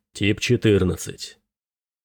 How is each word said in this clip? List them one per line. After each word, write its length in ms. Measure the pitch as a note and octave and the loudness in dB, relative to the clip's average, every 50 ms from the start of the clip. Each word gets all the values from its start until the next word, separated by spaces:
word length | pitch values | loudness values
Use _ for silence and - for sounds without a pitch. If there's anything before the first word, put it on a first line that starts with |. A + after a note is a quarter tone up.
| _ _ _ | _ _ _
тип 260 | - G#2 G2+ G#2 - | -4 -2 -2 -2 -2
четырнадцать. 1000 | - - B2 A2+ - A2+ G#2 F#2+ F#2 F2+ E2+ - - - F#2 - - - - _ _ _ _ _ _ _ _ _ _ _ _ _ _ | 0 0 0 2 4 4 4 4 2 0 -2 -4 -8 -12 -12 -12 -16 -16 -16 _ _ _ _ _ _ _ _ _ _ _ _ _ _